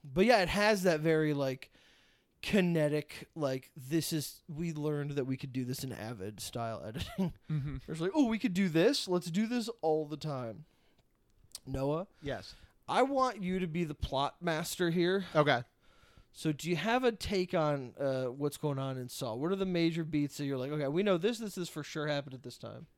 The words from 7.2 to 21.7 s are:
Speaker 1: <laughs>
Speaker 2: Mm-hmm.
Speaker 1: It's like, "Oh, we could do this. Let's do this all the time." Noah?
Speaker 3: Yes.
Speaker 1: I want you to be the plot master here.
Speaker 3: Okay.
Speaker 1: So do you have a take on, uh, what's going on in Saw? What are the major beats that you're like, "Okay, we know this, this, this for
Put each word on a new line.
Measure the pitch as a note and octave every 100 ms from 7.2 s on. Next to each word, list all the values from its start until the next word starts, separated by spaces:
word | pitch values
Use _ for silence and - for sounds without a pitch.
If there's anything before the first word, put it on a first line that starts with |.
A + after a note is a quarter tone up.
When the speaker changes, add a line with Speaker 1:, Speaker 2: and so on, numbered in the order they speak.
| F3+ -
Speaker 1:
<laughs> | -
Speaker 2:
Mm-hmm. | D3+ C3+ C3+ -
Speaker 1:
It's | D#3+
like, | F3
"Oh, | D#4+ A#3+
we | A3
could | A#3+
do | F3+ G3
this. | D#3+ G#3 C#4 -
Let's | F3+ E3+
do | F3 A3
this | B3 A3+ -
all | D#3+ D#3 D3
the | D3+
time." | D3+ C3+ A#2 G#2+ D3+ _ _ _ _ _ _ _ - - -
Noah? | C3+ C#3 D#3 G3+ -
Speaker 3:
Yes. | C#3+ A2 - - - _ -
Speaker 1:
I | F3+
want | C4+ C#4 B3+ G#3
you | F#3 F#3+
to | F#3
be | E3
the | D#3+ D3
plot | - C3 - -
master | F3 D#3+ E3+ - F3
here. | F3 F3 G3 F3+ D#3
Speaker 3:
Okay. | D3 B2 - _ _ - _ - -
Speaker 1:
So | - D#3+
do | D3 D#3+
you | D#3+
have | G3+ B3
a | B3+
take | G#3+ - G3 F3+ F3
on, | D3+ C#3+ B2 -
uh, | C#3 C3 B2+
what's | C#3 D3 -
going | D3+ C3+
on | C3+ C3
in | B2
Saw? | - B2 A#2
What | D#3+
are | F#3+
the | F#3+
major | F3 E3 E3
beats | D3+ D3 C#3+ -
that | C#3
you're | C3+
like, | C3+
"Okay, | D3+ C#3
we | D#3+
know | G3+ F3
this, | G3+ A3+
this, | G#3+ F#3+
this |
for | E3+